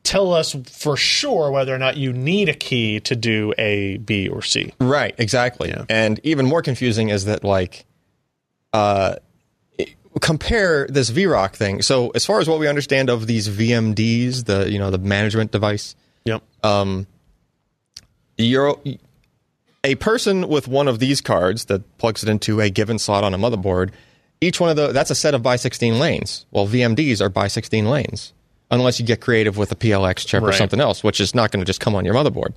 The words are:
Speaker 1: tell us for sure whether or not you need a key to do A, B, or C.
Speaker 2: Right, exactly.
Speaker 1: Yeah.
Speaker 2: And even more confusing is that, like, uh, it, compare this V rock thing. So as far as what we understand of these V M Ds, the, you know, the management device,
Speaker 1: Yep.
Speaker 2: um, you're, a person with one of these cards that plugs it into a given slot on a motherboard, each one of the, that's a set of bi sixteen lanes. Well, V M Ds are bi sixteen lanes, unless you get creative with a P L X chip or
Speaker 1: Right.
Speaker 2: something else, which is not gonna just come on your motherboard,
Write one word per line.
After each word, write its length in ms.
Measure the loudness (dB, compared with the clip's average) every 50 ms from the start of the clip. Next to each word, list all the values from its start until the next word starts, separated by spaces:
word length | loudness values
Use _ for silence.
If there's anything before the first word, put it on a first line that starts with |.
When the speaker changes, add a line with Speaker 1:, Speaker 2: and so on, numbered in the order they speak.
| _
Speaker 1:
tell 300 | -2 0 2 2 2 2
us 220 | 0 0 -2 -6 -10 -12 -12 -16
for 240 | -6 -4 -2 0
sure 560 | 0 0 0 0 0 0 0 0 0 0 0 0
whether 200 | 0 0 0 -2
or 60 | 0
not 180 | 0 -2 0
you 160 | 0 -2 -2 -2
need 360 | -2 -2 0 2 2 2 0
a 60 | 0
key 440 | -2 -4 -2 -2 0 0 0 -2 -4
to 140 | -2 -4 -4
do 400 | -2 0 0 0 0 0 -2 -2 0
A, 400 | 0 0 0 0 -2 -4 -6 -8
B, 300 | -4 -4 -2 -2 -2 -2
or 140 | -4 -6 -4
C. 300 | -4 -2 -2 -4 -6 -4 _
Speaker 2:
Right, 340 | 0 0 2 0 0 -2 -2 -2
exactly. 500 | -2 0 2 0 0 0 -2 -4 -6 -6
Speaker 1:
Yeah. 160 | -6 -8 -4 -2
Speaker 2:
And 300 | 0 2 2 2 0 0 0
even 220 | -2 0 2 2
more 160 | 2 2 0 0
confusing 480 | -2 -4 -2 0 0 0 2 0 0
is 160 | 0 0 0
that, 180 | -2 -2 -2 0
like, 400 | 2 2 2 0 -2 -6 -16 -20 _ _ _ _ _ _ _ _ _ _ _ _ _ _ _ _ _ 0
uh, 440 | 2 2 2 2 2 0 0 -2 -6 -12 _ _ _ _ _ _ _ _ _ _ -8
it, 160 | -8 -8 -8 _ _ -10 _ -4
compare 680 | -2 -2 -2 -2 -2 -2 0 2 2 2 2 2 0 0
this 200 | 0 0 0 0
V 160 | 0 0 2
rock 300 | 2 4 2 2 0 0
thing. 240 | -2 -2 -2 0 0
So 300 | 0 2 2 2 2 0
as 160 | -2 -4 -2
far 140 | 0 0 0
as 80 | 2 2
what 100 | 0 0
we 100 | 0 0
understand 400 | 0 0 -2 0 0 2 2 2
of 180 | 0 0 0
these 200 | -2 -2 0 0 -2
V 240 | -2 0 2 2 2
M 220 | 2 2 0 0
Ds, 500 | 2 2 2 2 2 0 0 -2 -4 -2
the, 260 | 0 0 0 2 0
you 80 | -2 -2
know, 120 | -2 -2
the 80 | -2 -2
management 520 | 0 0 0 2 0 0 0 0 -2 0
device, 440 | 0 0 0 0 -2 -2 -6 -12 -16 _ _ _ _ _ _
Speaker 1:
Yep. 160 | -4 -4 -4 -6 _ _ _ 0
Speaker 2:
um, 440 | 2 2 2 2 0 -2 -4 -6 -10 _ _ _ _ _ _ _ _ _ _ _ _ _ _ _ _ _ -20 _ _ _ _ _ _ _ -2
you're, 400 | 0 2 2 2 2 2 0 -2 -6 -10 -10 -10 _ _ _ _ _ _ _ _ _ _ _ _ _ _ _ _ -2
a 100 | -2 -2
person 520 | 0 0 0 0 0 0 0 0 0 0 0
with 200 | -2 -2 -2 0
one 200 | 0 0 2 2
of 100 | 0 0
these 220 | 0 0 0 -2
cards 460 | 0 0 0 2 2 2 0 -2 -2
that 300 | -4 -4 -4 -4 -10 _ _
plugs 240 | -2 -2 -2 -2 -2
it 60 | -2
into 320 | -2 0 0 -2 0 2
a 80 | 0 0
given 280 | 2 0 -2 -2 -2 -4
slot 260 | -2 0 0 2 2
on 80 | 0 0
a 40 | 0
motherboard, 520 | 0 0 0 0 -2 0 0 0 0 -2 -4 -12 -20 _ _ _ _ _ _ _
each 200 | -2 -2 0 0
one 80 | 0 0
of 80 | 2
the, 120 | 2 0 0
that's 220 | 2 0 0 0
a 40 | -2
set 180 | 0 0 0 0
of 80 | 2 2
bi 140 | 0 0
sixteen 420 | 0 0 -4 -4 0 0 2 2 2
lanes. 460 | 2 0 0 -2 -4 -8 -10 -12 -14 _
Well, 160 | -2 0 0
V 160 | 2 2 2 2
M 120 | 2 2
Ds 280 | 2 2 0 2 0 0
are 60 | 0
bi 180 | 0 0 -2 0
sixteen 400 | -2 -6 -4 -2 0 0 2 2
lanes, 440 | 0 0 -2 -4 -8 -10 -14 -16 _ _ _ _ _ _ _ _
unless 300 | 0 2 2 2 2 0
you 60 | 0
get 140 | 0 0 0
creative 360 | 2 0 2 2 2 2 0
with 160 | 0 -2 -2 -2
a 40 |
P 160 | -2 0 2 2
L 120 | 2 2
X 200 | 0 -2 -2 -4
chip 180 | -2 0 2 2
or 40 |
Speaker 1:
Right. 80 | 2 2
Speaker 2:
something 260 | 2 2 0 2 0
else, 220 | 2 0 0 0 0
which 180 | 0 0 2
is 140 | -2 0 2
not 160 | 0 0 2
gonna 140 | 0 -2 -2
just 160 | -2 -2 -2
come 140 | 0 0 0
on 100 | 0 0
your 100 | 2 2
motherboard, 380 | 2 2 0 0 -2 -6 -6 -8